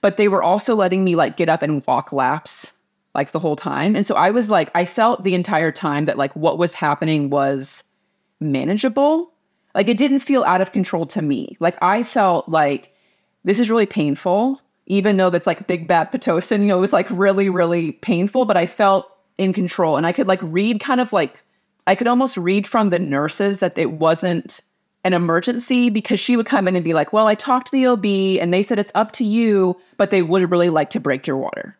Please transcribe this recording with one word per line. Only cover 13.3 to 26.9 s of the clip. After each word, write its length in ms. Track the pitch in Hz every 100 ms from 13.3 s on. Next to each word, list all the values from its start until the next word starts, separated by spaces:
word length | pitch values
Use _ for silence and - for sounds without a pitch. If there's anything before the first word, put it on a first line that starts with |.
| _
"This 160 | - 202
is 120 | 233
really 160 | 226 208
painful," 720 | - 147 143 185 190 247 269 _ _ _
even 300 | 196 196 196
though 140 | 185
that's, 160 | 175 180
like, 200 | 170 202
big 220 | 180 165
bad 240 | 170 156
Pitocin, 480 | 254 - 165 180 214
you 60 | 202
know, 120 | 185
it 20 |
was, 120 | 185
like, 160 | 185 180
really, 380 | 185 196 196 196
really 440 | 180 170 175 165
painful, 520 | - - 175 196 262
but 120 | 233 190
I 100 | 175
felt 440 | - 202 196 - _ _ -
in 160 | 190
control. 440 | 185 180 - 165 151
And 100 | 165
I 60 |
could, 160 | 180 190
like, 120 | 185
read 360 | 165 170 208 214
kind 220 | - 254
of, 120 | 240
like, 300 | 202 151 - _ _ _ _ -
I 80 | 196
could 100 | 240
almost 300 | 247 254 208
read 320 | 175 196 202
from 220 | 233 208
the 100 | 170
nurses 580 | 175 139 151 - 202 196
that 180 | 180 -
it 160 | 151
wasn't 680 | 156 160 165 185 165 - - _ _ _ _
an 80 | -
emergency, 800 | 180 175 165 180 240 - 247 240
because 280 | 214 - 208
she 180 | - 247
would 80 |
come 220 | 220 - 185
in 80 |
and 100 | 180
be 80 | 165